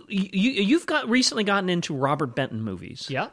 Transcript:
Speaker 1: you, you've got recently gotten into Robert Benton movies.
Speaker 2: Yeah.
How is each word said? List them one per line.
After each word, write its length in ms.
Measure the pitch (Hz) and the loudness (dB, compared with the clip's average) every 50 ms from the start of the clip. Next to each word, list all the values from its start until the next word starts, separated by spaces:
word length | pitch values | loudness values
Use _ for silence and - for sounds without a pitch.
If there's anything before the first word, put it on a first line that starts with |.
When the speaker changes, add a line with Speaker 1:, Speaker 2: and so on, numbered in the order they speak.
| - - | -6 -4
Speaker 1:
you, 420 | 202 190 190 185 - 190 202 262 - - 208 | -2 -2 -2 0 0 2 2 2 2 2 2
you've 220 | 196 285 349 - | 4 4 2 2
got 220 | - 311 294 - 220 | 0 -2 0 0 2
recently 340 | 233 254 247 - - 220 214 | 2 2 2 2 2 0 0
gotten 260 | 208 202 202 185 185 | 2 2 2 2 2
into 240 | 180 175 165 - 156 | 0 0 0 -2 -2
Robert 400 | 131 135 135 151 143 156 123 113 | 0 2 2 2 0 -2 -2 -2
Benton 280 | 147 135 - 113 110 110 | -2 -2 -2 -4 -4 -4
movies. 440 | 107 92 87 92 92 - - - - | -4 -6 -8 -10 -12 -14 -12 -10 -6
Speaker 2:
Yeah. 200 | 135 131 202 - | -4 -4 -4 -6